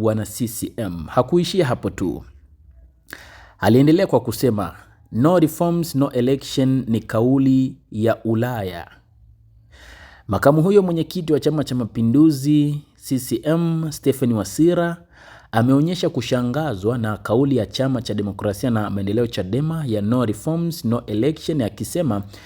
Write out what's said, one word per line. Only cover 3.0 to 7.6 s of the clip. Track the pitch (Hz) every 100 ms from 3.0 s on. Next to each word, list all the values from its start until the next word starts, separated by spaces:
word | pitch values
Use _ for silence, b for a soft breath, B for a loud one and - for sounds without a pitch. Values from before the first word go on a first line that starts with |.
| _ B B B B B
Aliendelea | 95 120 147 170 190
kwa | 123
kusema, | - 110 131 104 87 - - _ _
"No | 110 147 180
reforms, | 151 - 170 170 165
no | 135 139
election | 123 123 135 - - 131 131 110
ni | 113
kauli | - 113 123 135 135 131